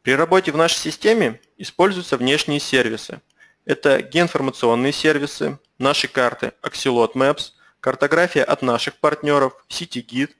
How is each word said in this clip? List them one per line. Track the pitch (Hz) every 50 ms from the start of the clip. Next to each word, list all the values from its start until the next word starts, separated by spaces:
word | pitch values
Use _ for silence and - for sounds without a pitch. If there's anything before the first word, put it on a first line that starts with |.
При | _ - 131
работе | 135 156 165 185 190 185 - 143
в |
нашей | 156 165 170 - -
системе | - 160 156 - - 214 226 233 185 123 110 - _ _ _ _
используются | 202 - - _ 175 202 196 180 175 - -
внешние | 127 123 127 139 151 - - 147 147
сервисы. | - - - 131 120 113 110 110 - - - - _ _ _ _ - _ _ _ _
Это | - 151 - - 147 135 -
геоинформационные | - - - 165 175 170 - 160 139 135 123 - - 120 117 120 127 139 147
сервисы, | - - 156 151 147 139 143 - - 156 151 139 143 _ _ _
наши | _ 127 135 143 - - -
карты | - 143 127 120 - - - 120 - _ -
Axelot | - - - - 135 123 120 117 110 -
Maps, | 131 131 139 147 - - - _ _ _ _ _ _
картография | - 131 131 - - 139 143 160 175 175 - 151 -
от | - 147 - -
наших | 127 117 113 - - -
партнеров, | _ - 151 147 - - 147 147 143 135 131 - - _ _
City | - - - - - 123 120
Git | - 120 127 139 147 _ _